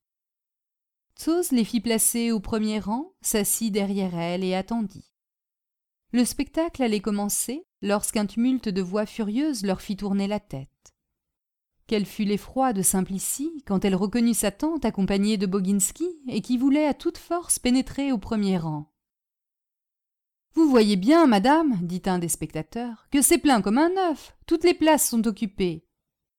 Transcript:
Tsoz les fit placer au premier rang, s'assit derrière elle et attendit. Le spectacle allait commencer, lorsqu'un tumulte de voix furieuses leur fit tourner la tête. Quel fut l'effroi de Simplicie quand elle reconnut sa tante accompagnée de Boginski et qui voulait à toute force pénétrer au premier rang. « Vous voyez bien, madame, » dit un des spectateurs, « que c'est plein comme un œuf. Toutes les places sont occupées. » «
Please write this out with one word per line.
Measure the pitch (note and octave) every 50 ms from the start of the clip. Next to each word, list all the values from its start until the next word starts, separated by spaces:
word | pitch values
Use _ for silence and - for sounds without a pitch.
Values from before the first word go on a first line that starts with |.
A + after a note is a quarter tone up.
| _ _ _ _ _ _ _ _ _ _ _ _ _ _ _ _ _ _ _ _ _ _ _
Tsoz | - - D#4 E4 F4+ F4 -
les | C4 A#3+ G#3+
fit | - - A3+
placer | - A#3 A3+ G#3+ - - - A#3 A#3 A#3
au | A3+ G#3
premier | F#3+ - A3+ G#3+ G#3+ G#3+ G#3+ G#3+
rang, | F3+ G3 A3 B3+ D#4+ F#4+ _ _
s'assit | - - - G#3+ G3+ - - - A3+ A3
derrière | F#3+ G#3 G3 G3 G3 G3+ F#3+ F#3 F3
elle | E3+ E3+ E3+ F3 F#3 F#3+
et | F#3 F#3
attendit. | F#3+ F#3+ - A#3 A#3 G#3+ F#3+ - - - _ _ _ _ _ _ _ _ _ _ _ _ _ _ _ _ _ _ _ _ _
Le | - B3 A#3+
spectacle | - - - C#4 - - D#4+ E4 E4+ - - B3+
allait | A3+ G#3 G#3
commencer, | G3 A3 G#3 G3+ G3+ G3+ - - - - B3+ D#4+ F#4 _ _ _
lorsqu'un | - G3+ G3+ G#3 - - - A3 G#3+
tumulte | G3 - A3+ A#3 B3+ C4 A#3+ - A3
de | F3+ G3
voix | F#3 F3+ F#3+ G#3 G#3+
furieuses | - - - A3 G3+ G#3 B3+ D4+ D#4+ C#4 G#3+ G3
leur | G3 F#3+ -
fit | - - G3+
tourner | F#3+ G#3 G3 G3 G3 G3 G3
la | G#3 G#3
tête. | - - - C3+ C3+ - _ _ _ - _ _ _ _ _ _ _ _ _ _ _ _ _ _ _ _ _ _ _ -
Quel | A3 G#3 G3
fut | - - - G#3+
l'effroi | G3+ G#3 F#3+ - - - B3+ C4 C4 G#3+
de | G3
Simplicie | C4 - - F#3+ F#3 - G3 F#3 - - - - C#4+ E4 E4 C#4 -
quand | - G3 F3+ G#3+
elle | G3+ F#3+
reconnut | F3 G#3 G3 G#3+ A#3+ A#3 A#3+ A3
sa | - - G3+
tante | G3 - D4+ D#4 E4+ C#4+ -
accompagnée | A3 - G3+ F#3+ F#3+ G3+ G3 G3+ G#3+ A3 F#3
de | G#3 F#3
Boginski | F#3 G#3 F#3 F#3+ G3+ G3 F#3+ - - - E4 F#4 E4+ D4+ C#4 B3+
et | - G#3+
qui | - - B3+ A#3+
voulait | C4 C#4 C4+ D4+ D4+
à | C#4+ C4
toute | - - E4+ E4 -
force | - - E4+ F4 E4 - - -
pénétrer | - B3 B3 C4 B3+ - - C4+ C#4 C#4
au | C4 G3+
premier | - - A#3 G#3+ G3+ G3 F#3+ F3
rang. « | E3 D#3+ D#3 D3+ D3+ - _ _ _ _ _ _ _ _ _ _ _ _ _ _ _ _ _ _ _ _ _ _ _ _ _ _ _ _ _ _ _ _ _ D#4
Vous | E4 D4
voyez | B3+ A#3 G#3+ G#3 G#3
bien, | F#3 F#3 B3 D#4+ E4+ E4 C4
madame, » | A3 G3 F#3+ B3+ D4+ E4 E4 C#4+ A#3 E3+ F3+
dit | E3+ F3+ F3+ - G3
un | F3+ F3+
des | E3+ D#3+
spectateurs, « | - - D#3 D#3 - D#3 D#3 - - A#3 A#3+ A#3+ A3+ - _ _
que | - C#4+
c'est | C#4 - E4+ B3
plein | - D4 C4 G#3
comme | F#3+ G3+ G#3+ C4+
un | D#4+ E4+ F#4 F#4+ F#4 E4+
œuf. | C#4+ - - - - _ _ -
Toutes | E4 E4 F4
les | F4 F4+
places | - D#4 D#4 D#4 - - -
sont | A#3+ A3+ G#3 A3+
occupées. » « | G3 - A#3 F#3+ - - F#3+ F3 D#3+ D#3+ - _ _ _ _ _ _ _ _ _ _